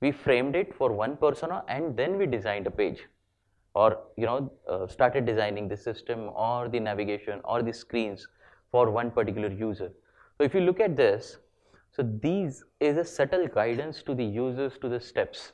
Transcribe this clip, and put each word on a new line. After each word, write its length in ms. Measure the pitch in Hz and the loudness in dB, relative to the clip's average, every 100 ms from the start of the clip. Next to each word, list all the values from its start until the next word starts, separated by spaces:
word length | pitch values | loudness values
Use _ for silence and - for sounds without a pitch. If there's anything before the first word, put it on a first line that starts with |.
we 120 | 139 | -2
framed 440 | 143 - 123 135 165 | 0 2 4 4 0
it 160 | - | -2
for 180 | - 131 | 0 0
one 240 | 104 113 147 | 2 -2 2
persona 480 | 151 143 160 185 - | 2 2 -4 -6 -4
and 280 | 131 165 117 | -4 -4 -2
then 200 | 143 196 | -2 0
we 100 | 185 | 0
designed 400 | 120 104 101 95 | 0 -2 -2 -2
a 20 | |
page 320 | - 98 65 - _ _ _ _ _ _ | 0 -2 -2 -14 _ _ _ _ _ _
or, 240 | - 107 107 - - | 4 4 4 -6 -2
you 100 | 113 | 0
know, 240 | 127 135 - - | 0 -4 -8 -6
uh, 200 | 90 92 | -4 -4
started 400 | - 127 135 120 | 2 2 4 0
designing 420 | 110 107 104 101 | 0 0 -2 -6
the 80 | 104 | -6
system 540 | - 110 - 117 107 | -6 -8 -6 -6 -6
or 340 | - 113 123 120 | -2 -2 -2 -2
the 120 | 117 | -2
navigation 640 | 110 101 104 104 - 101 | -2 -2 -2 -4 -6 -8
or 180 | - 117 | -2 -2
the 100 | 117 | -2
screens 540 | 110 - 120 110 98 - _ - _ _ | -4 -4 -2 -2 -6 -14 _ -20 _ _
for 180 | 123 117 | 4 6
one 200 | 107 120 | 4 0
particular 400 | 117 110 104 107 | 0 0 0 -4
user. 420 | 98 110 95 92 - _ _ _ - | -2 -4 -4 -8 -12 _ _ _ 0
So 60 | |
if 100 | 143 | 2
you 60 | 190 | 4
look 200 | 180 185 | 2 4
at 160 | 214 143 | 2 4
this, 420 | 117 104 - - _ _ _ _ _ | 4 4 -2 -18 _ _ _ _ _
so 120 | - 123 107 | -4 -4 -2
these 420 | 139 190 175 131 - - | 0 0 -2 -6 -12 -2
is 160 | 147 147 | 2 2
a 80 | |
subtle 420 | 175 - 139 185 165 | 0 0 2 2 2
guidance 540 | - 113 120 156 147 | 2 2 0 -4 -8
to 100 | - | -6
the 100 | 127 | -2
users 540 | 117 104 127 123 139 - | -2 0 -2 -2 -4 -4
to 100 | 127 | -4
the 120 | 120 | -4
steps 520 | - - 98 - - | -4 -2 -2 -4 -18